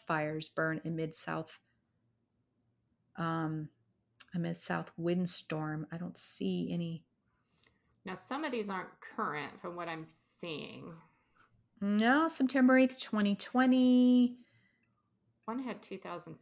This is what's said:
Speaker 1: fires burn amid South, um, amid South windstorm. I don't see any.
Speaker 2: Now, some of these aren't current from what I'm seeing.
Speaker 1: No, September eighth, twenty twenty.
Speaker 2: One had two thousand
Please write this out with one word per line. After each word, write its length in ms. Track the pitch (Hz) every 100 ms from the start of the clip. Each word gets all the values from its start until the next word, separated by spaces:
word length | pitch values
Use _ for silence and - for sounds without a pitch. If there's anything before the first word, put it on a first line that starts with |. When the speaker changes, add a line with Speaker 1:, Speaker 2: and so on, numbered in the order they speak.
| -
Speaker 1:
fires 420 | 156 151 156 156
burn 320 | - 160 160
amid 320 | 160 160 160 -
South, 440 | - 160 160 - _ _ _ _ _ _ _ _ _ _ _ _ _ _ _ -
um, 540 | 165 165 156 156 156 _ _ _ _ _ -
amid 240 | 175 170 170
South 340 | - 170 - -
windstorm. 920 | 170 180 175 - - 156 156 156 156
I 60 | 165
don't 200 | 175 -
see 540 | - - 202 180 175
any. 300 | 175 170 165 - _ _ _ _ _ _ _ _ _ 190
Speaker 2:
Now, 100 | 180
some 280 | - 269
of 80 | 311
these 180 | 247 202
aren't 200 | 185 - -
current 600 | - - 196 147 127 -
from 140 | 180 175
what 120 | 170
I'm 160 | 160
seeing. 920 | 160 - - - 175 151 - - 139 165 _ _ _ _ _ _ _ _
Speaker 1:
No, 480 | 202 208 226 285 320
September 500 | - 262 269 254 262
eighth, 220 | 262 -
twenty 340 | - 214 202 202
twenty. 1000 | - 247 254 254 254 247 247 247 247 247 _ _ _ _ _ _ _ _ _ _ -
Speaker 2:
One 140 | 240
had 220 | 254 202
two 160 | - 190
thousand 380 | 180 175 165 160